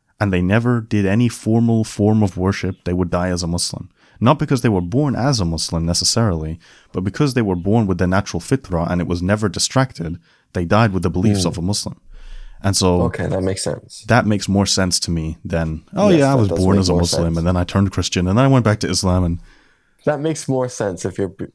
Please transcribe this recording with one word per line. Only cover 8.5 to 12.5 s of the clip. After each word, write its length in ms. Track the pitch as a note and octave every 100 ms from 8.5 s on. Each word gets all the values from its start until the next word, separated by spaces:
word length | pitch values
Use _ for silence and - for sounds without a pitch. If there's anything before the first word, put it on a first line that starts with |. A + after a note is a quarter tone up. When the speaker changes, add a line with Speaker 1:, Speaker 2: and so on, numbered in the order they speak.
| C3+ - E2+ E2+
Speaker 1:
and 120 | F2+
it 60 | E2
was 140 | F2
never 280 | F2+ G#2 G#2
distracted, 680 | E2+ - C3 C3 - E2 F2 _ _ _
they 120 | F#2 E2+
died 280 | G#2 A2+
with 100 | F#2
the 60 | F2
beliefs 320 | F2 G#2+ G2+
Speaker 2:
Hmm. 40 | E2+
Speaker 1:
of 80 | E2+
a 40 |
Muslim. 380 | F2+ G#2 G#2 - - - - - -